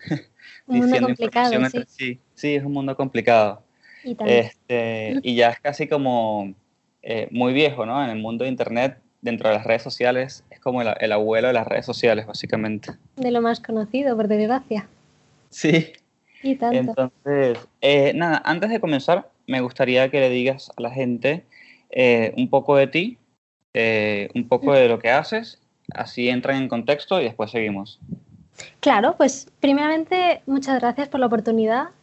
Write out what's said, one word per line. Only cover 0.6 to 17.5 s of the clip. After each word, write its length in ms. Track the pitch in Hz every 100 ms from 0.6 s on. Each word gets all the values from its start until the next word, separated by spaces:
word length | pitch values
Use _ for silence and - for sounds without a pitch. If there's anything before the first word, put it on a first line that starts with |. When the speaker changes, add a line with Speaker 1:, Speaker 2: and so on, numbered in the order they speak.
| -
Speaker 2:
Un 120 | 247
mundo 80 | 247
Speaker 1:
diciendo 220 | 254 247
Speaker 2:
complicado, 380 | 233 226 233 247
Speaker 1:
información 180 | 233 262
Speaker 2:
sí. 60 | 247
Speaker 1:
entre 380 | 233 - 127
sí. 60 | 123 _
Sí, 200 | - 147
es 100 | 143
un 80 | 139
mundo 240 | 143 135 131
complicado. 680 | 135 117 120 113 104 104 _ _ - -
Speaker 2:
Y 120 | 254
tanto. 180 | 233 214
Speaker 1:
Este, 760 | 120 113 - - 120 113 113 110
Speaker 2:
Ujú. 80 | 135
Speaker 1:
y 120 | 131
ya 160 | 120 117
es 100 | 117
casi 260 | 143 143 151
como, 680 | 147 135 120 110 107 98 95 _ _ _ _
eh, 260 | - 113 -
muy 220 | 117 123
viejo, 320 | 135 151 127
¿no? 180 | 110 139
En 60 | 131
el 100 | 110
mundo 240 | 110 117
de 60 | 131
internet, 460 | 127 113 117 135 - _ _
dentro 300 | 120 113 110
de 60 | 104
las 80 | 113
redes 160 | 113
sociales, 600 | 127 - 123 127 135 - _
es 100 | -
como 200 | 131 123
el, 140 | 113 -
el 140 | 110
abuelo 360 | 107 107 110 123
de 40 |
las 140 | 120 110
redes 180 | 104
sociales, 420 | 123 117 120 107 107
básicamente. 680 | - 101 110 107 104 - - _ -
Speaker 2:
De 140 | 247
lo 120 | 240
más 180 | 233 226
conocido, 560 | - 220 214 254 277 226
por 120 | 214
desgracia. 600 | 214 214 254 - 214 - _ _ _ _ _ _
Speaker 1:
Sí. 420 | - 151 165 - - _ _ _ _
Speaker 2:
Y 120 | 269 262
tanto. 220 | 240 254
Speaker 1:
Entonces, 800 | 254 220 131 _ 143 143 127